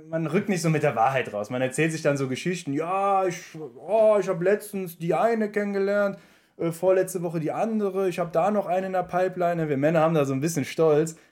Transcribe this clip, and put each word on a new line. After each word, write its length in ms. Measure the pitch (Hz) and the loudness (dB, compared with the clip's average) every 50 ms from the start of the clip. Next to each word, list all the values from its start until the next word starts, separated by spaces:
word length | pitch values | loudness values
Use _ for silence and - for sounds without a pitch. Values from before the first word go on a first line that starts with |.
| 156 160 | -12 -6
man 180 | 160 160 160 | -4 -4 -2
rückt 220 | 151 151 208 208 214 | 0 0 -2 0 0
nicht 140 | 190 165 | -2 0
so 80 | 160 165 | 0 0
mit 120 | 156 147 | 2 2
der 120 | - 143 113 | 2 2 2
Wahrheit 380 | 113 113 131 135 131 110 117 | 2 2 2 2 0 -2 -2
raus. 180 | 104 104 104 - | -4 -6 -6 -4
Man 120 | 127 127 | -2 -2
erzählt 280 | 131 127 - - 156 160 | -2 -2 0 0 0 0
sich 100 | 160 156 | -2 0
dann 140 | 165 151 143 | 0 0 0
so 120 | 135 139 131 | 0 -2 -4
Geschichten. 440 | 127 123 - 175 185 175 - 143 139 | -4 -4 -4 -4 -6 -4 -6 -6 -4
„Ja, 520 | 151 160 170 190 196 196 202 196 190 185 | -4 -2 -2 -2 0 0 2 2 2 0
ich, 160 | 180 170 165 - - - | 0 -2 -6 -12 -16 -14
oh, 640 | 156 156 123 117 127 147 165 208 226 214 214 208 208 | -14 -14 -14 -16 -16 -6 0 2 4 6 6 6 4
ich 80 | 180 190 | 2 0
hab 120 | 180 165 | -2 0
letztens 560 | 175 185 208 202 - - - 196 190 170 170 - | 2 2 2 2 0 -6 -8 -6 -6 -8 -8 -6
die 160 | 165 170 - | -2 0 2
eine 360 | 165 202 233 233 220 214 208 | 2 2 2 2 2 0 -2
kennengelernt, 680 | 208 208 208 202 196 196 196 196 202 202 202 196 - 165 - _ _ _ _ _ _ - | -2 -2 -2 -2 -2 0 0 0 2 0 0 0 -2 -6 -14 _ _ _ _ _ _ -4
äh, 120 | 175 165 | -4 -4
vorletzte 520 | 165 - 180 190 185 190 185 185 - 180 | -2 0 2 4 4 4 2 0 -4 -6
Woche 180 | 170 170 160 170 | -6 -4 -4 -4
die 100 | 151 156 | -4 -4
andere. 580 | 127 147 196 226 220 214 202 196 180 196 196 185 | -2 -2 -2 -2 -2 -2 -2 -2 -2 -2 -2 -2
Ich 100 | 165 185 | -2 -2
hab 140 | 170 165 | -4 -2
da 180 | - 165 170 202 | 0 0 0 2
noch 160 | 208 202 196 | 0 0 0
eine 200 | 160 175 190 190 | 0 -2 -2 -2
in 60 | 190 | -2
der 100 | 185 180 175 | -2 -4 -4
Pipeline.“ 640 | - 180 180 185 185 180 180 175 170 175 165 160 151 | -2 -2 0 0 0 0 0 0 0 0 0 -2 -2
Wir 80 | 143 131 | 0 2
Männer 220 | 143 151 170 160 | 2 2 4 4
haben 140 | 156 165 170 | 4 4 4
da 100 | 156 139 | 2 2
so 80 | 135 135 | 2 0
ein 60 | 135 | -2
bisschen 240 | 143 170 165 147 123 | -2 -2 -2 -2 -4
Stolz, 520 | - - - 160 160 151 147 160 165 165 - _ _ | -4 0 2 4 4 4 4 2 0 -4 -12 _ _